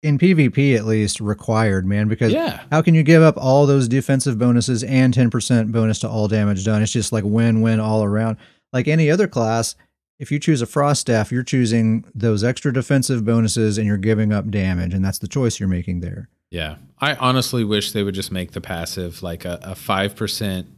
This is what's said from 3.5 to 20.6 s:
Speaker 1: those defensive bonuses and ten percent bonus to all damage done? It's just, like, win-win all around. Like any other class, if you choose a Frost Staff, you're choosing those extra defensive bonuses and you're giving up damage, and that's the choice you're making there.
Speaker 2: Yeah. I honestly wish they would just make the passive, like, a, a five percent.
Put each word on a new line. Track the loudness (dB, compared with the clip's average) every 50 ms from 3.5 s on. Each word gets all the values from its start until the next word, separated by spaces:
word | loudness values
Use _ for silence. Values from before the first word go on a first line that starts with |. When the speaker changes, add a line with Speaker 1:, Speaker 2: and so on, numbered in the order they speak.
| 4 4 6
Speaker 1:
those | 4 4 2 2 2
defensive | 0 -2 0 2 0 0 0 -2 -2 0
bonuses | 2 2 4 2 2 0 -2 -2 -2
and | 0 2 4 4 4 4
ten | 4 2 2
percent | 2 -2 -2 2 2 2 2 2 0
bonus | 0 2 2 0 -2
to | -4 -4
all | -2 -2 -2 0
damage | 2 2 2 0 0 0 0
done? | 0 0 0 0
It's | 0 0
just, | -2 -4 -2 -2
like, | -2 -2
win-win | 0 0 2 2 2 2 2 2 2 2 0
all | 0 0 0 0 0
around. | 0 0 0 -2 -2 -4 -6 -12 _ _ _ _ _ -4
Like | -4 0 0
any | 2 2 2 2
other | 2 2 0
class, | 0 0 -2 0 0 0 0 -2 -4 -6 _ _ _ _ _ _ _ _ _
if | -8 -6
you | -6 -4
choose | 0 0 0 0 0
a |
Frost | -2 -2 0 0 2 0 0 0
Staff, | 0 0 0 0 0 -2
you're | -6 -4
choosing | -2 0 0 2 2 2 2 2 2 0 -2 -4 -8 _
those | -4 0 0 0 2 0
extra | -2 -2 -2 -4 -4 -2
defensive | -2 -2 0 0 0 0 0 -2 -2 0
bonuses | 0 2 2 2 0 0 0 0 0 0
and | 0 0
you're | 0 -2 0
giving | 0 0 2 2 2 0 0
up | -2 -2 -4
damage, | -2 -2 -2 0 -2 -2 -2 -2 -2
and | -2 -2
that's | -2 -4 -6
the | -10 -8
choice | -4 -2 -2 -2 -2 -2
you're | -4 -2
making | -2 -2 -4 -6 -6 -6
there. | -6 -8 -10 -12 -14 -18 _ _ _ _
Speaker 2:
Yeah. | -10 -8 -8 -8 -10 -14 -20 -20 _ _
I | -4 -4 -4
honestly | -2 0 0 0 0 -2 -2 -2 -2 -2
wish | 0 0 -2 -2 -2
they | -4 -4 -4
would | -2 -4
just | -6 -8 -6
make | -6 -8 -8 -8 -10
the | -12
passive, | -10 -8 -8 -8 -8 -8 -8 -8 -8 -10 -10 -10 -10
like, | -10 -10 -8 -8
a, | -10 -10 -10 -10
a | -14 -14
five | -14 -6 -4 -2 -2 -2 -2 -4
percent. | -6 -8 -8 -6 -6 -6 -6 -6 -6